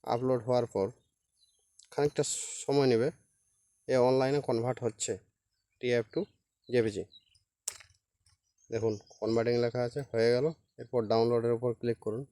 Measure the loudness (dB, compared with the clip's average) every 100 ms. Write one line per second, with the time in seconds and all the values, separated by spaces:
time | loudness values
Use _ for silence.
0 | -2 -2 0 0 2 0 0 0 -2 -4
1 | _ _ _ _ _ _ _ -20 _ -2
2 | -2 0 -4 -6 -10 -10 0 2 4 2
3 | 0 -6 _ _ _ _ _ _ 0 2
4 | 4 4 2 0 0 -2 -2 -4 -6 -6
5 | -8 -8 _ _ _ _ _ _ 0 0
6 | 0 -6 -6 _ _ _ 0 2 2 -2
7 | -10 -16 _ _ _ _ -10 -10 -20 _
8 | _ _ _ _ _ _ _ -2 -2 -4
9 | -12 -8 -2 0 0 0 -2 -2 -6 -6
10 | -6 0 2 2 0 -6 _ -18 -4 -4
11 | 2 2 4 2 0 0 -2 -2 -4 -4
12 | -6 -6 -10